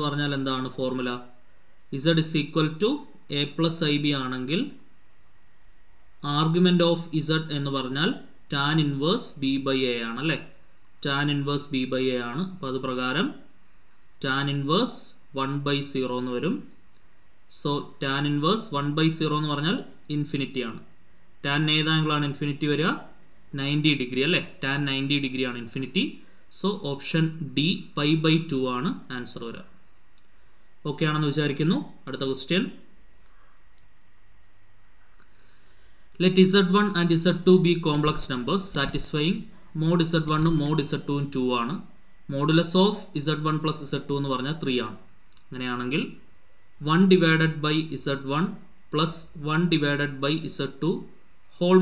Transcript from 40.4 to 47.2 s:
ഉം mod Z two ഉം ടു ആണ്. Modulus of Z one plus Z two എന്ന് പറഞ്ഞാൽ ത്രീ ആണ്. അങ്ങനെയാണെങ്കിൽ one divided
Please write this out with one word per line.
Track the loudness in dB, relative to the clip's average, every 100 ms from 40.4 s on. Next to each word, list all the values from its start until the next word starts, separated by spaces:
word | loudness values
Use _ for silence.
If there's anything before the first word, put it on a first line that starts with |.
| 4
ഉം | 4
mod | 2 2 0
Z | -2 -2
two | -2
ഉം | -2 0
ടു | 0 0
ആണ്. | -2 -4 -8 -16 -18 -14 -8 0
Modulus | 4 4 6 6 6
of | 4 -4 -4 -2
Z | 0 0
one | 0 0
plus | -2 -4
Z | -4 -2
two | -2
എന്ന് | 0 -2
പറഞ്ഞാൽ | -2 -2
ത്രീ | 0 0 -2
ആണ്. | -6 -14 -16 -16 -16 -12
അങ്ങനെയാണെങ്കിൽ | -8 -4 -4 -2 -2 -2 -8 -16 -16 -16 -16 -16 -6 2
one | 6 8
divided | 8